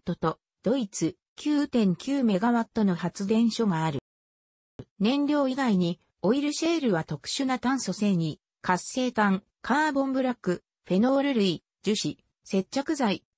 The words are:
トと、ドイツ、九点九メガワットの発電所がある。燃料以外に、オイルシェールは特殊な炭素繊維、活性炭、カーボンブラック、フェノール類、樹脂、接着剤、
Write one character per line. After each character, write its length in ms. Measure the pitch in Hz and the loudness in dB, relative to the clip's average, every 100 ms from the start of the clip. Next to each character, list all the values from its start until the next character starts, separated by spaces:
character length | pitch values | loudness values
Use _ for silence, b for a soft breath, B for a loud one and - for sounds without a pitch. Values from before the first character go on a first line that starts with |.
ト 100 | - | -4
と、 240 | 165 165 - _ _ | -2 -2 -4 _ _
ド 140 | 180 269 | -2 0
イ 100 | 208 | -2
ツ、 300 | - 160 - _ | -4 -4 -4 _
九 320 | - 294 294 285 | -8 -2 0 0
点 300 | 240 196 170 | 2 2 0
九 260 | - 277 | -2 0
メ 160 | 233 185 | 0 2
ガ 140 | 233 | 0
ワ 80 | 240 | 0
ッ 80 | 226 | -2
ト 120 | - | 0
の 100 | 202 | 0
発 320 | 170 180 - 196 | 0 -4 -6 -2
電 240 | 226 233 | 2 2
所 160 | 220 220 | 0 0
が 180 | 165 | 0
あ 60 | 160 | 0
る。 80 | 143 _ _ _ _ _ _ _ - - - | -4 _ _ _ _ _ _ _ -20 -16 -2
燃 260 | 202 277 285 | 0 0 0
料 220 | 294 269 | 2 0
以 80 | 254 | 0
外 200 | 262 190 | 2 2
に、 220 | 175 175 _ _ | 0 -2 _ _
オ 120 | 180 | 0
イ 60 | 277 | 0
ル 120 | 294 | 0
シ 160 | 294 320 | -2 0
ェ 80 | 339 | 0
ー 40 | |
ル 120 | 262 | 2
は 100 | 165 | 0
特 260 | 160 151 - | -2 -8 -8
殊 160 | - | -4
な 140 | 269 254 | -2 0
炭 220 | 247 269 | -2 -2
素 120 | 208 | -4
繊 240 | 180 208 180 | -2 0 2
維、 180 | 160 - _ _ | 0 -6 _ _
活 240 | - 180 - | -2 -2 -2
性 180 | 262 254 | -4 -2
炭、 320 | 233 202 190 _ _ | 2 2 0 _ _
カ 280 | - 294 311 | -2 0 2
ー 40 | |
ボ 140 | 277 269 | 0 0
ン 60 | |
ブ 100 | 262 | 0
ラ 100 | 254 | -2
ッ 20 | |
ク、 280 | 247 - 175 _ _ - | -2 -4 -4 _ _ -2
フ 80 | |
ェ 60 | 185 | 2
ノ 160 | 247 269 | 4 2
ー 60 | |
ル 120 | 277 | 2
類、 300 | 247 196 156 _ _ | 2 0 0 _ _
樹 120 | - 214 | -2 -2
脂、 180 | 151 - _ _ | -2 -8 _ _
接 180 | - 190 | -4 -4
着 320 | 190 269 269 | -2 -4 -4
剤、 300 | 294 233 180 _ | -2 0 -2 _